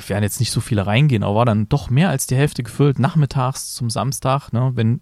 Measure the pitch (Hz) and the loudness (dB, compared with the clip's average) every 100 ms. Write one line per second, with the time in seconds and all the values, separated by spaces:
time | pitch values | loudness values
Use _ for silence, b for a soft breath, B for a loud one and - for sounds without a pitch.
0 | - 98 104 - 120 - - 104 98 107 | -4 -2 0 0 -2 -2 0 0 0 2
1 | 151 117 101 101 123 107 107 143 - 123 | 2 2 0 2 2 2 0 -2 0 2
2 | 190 135 - 127 147 - 117 - 143 131 | 2 0 -2 0 0 -2 -6 0 2 4
3 | 123 - 143 143 127 135 - - 120 110 | 2 2 0 0 -2 -4 -10 -6 -4 -2
4 | 110 131 135 135 - 113 127 123 113 120 | -4 -2 -2 -2 -2 0 0 2 2 0